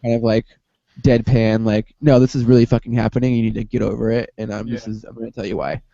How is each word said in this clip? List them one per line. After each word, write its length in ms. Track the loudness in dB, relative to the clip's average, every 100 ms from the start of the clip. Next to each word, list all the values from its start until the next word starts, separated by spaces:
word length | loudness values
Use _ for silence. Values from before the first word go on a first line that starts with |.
kind 120 | -2
of, 80 | -2
like, 240 | 2 0 -2 _ _ _ _ _
deadpan, 640 | 2 2 2 2 2 2
like, 300 | 0 -2 -2 _
No, 180 | 4 4
this 160 | 4
is 100 | 2
really 220 | 4 4 4
fucking 260 | 2 -2
happening, 420 | -2 -2 0 0
you 80 | 0
need 120 | -2
to 100 | -4
get 180 | -6 -4
over 280 | -4 -4 -2
it, 200 | -2 -4 -10
and 140 | -10
I'm, 160 | -10 -8
this 180 | -10 -10
is, 180 | -14
I'm 100 | -14
gonna 160 | -16 -16
tell 160 | -10 -8
you 100 | -6
why. 260 | -6 -8 -10